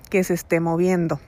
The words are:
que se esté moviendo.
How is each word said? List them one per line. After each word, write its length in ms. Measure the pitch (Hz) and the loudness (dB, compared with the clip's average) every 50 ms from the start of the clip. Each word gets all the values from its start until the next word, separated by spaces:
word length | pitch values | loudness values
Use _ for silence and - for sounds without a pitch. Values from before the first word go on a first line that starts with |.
| - - | -10 -4
que 120 | - 180 185 | -2 -2 0
se 120 | - 180 | 0 -2
esté 260 | 170 - - 175 165 | -4 -2 -2 -2 0
moviendo. 580 | 170 165 165 165 180 185 185 175 170 160 156 147 - | 0 0 0 0 2 2 2 0 0 -2 -2 -6 -8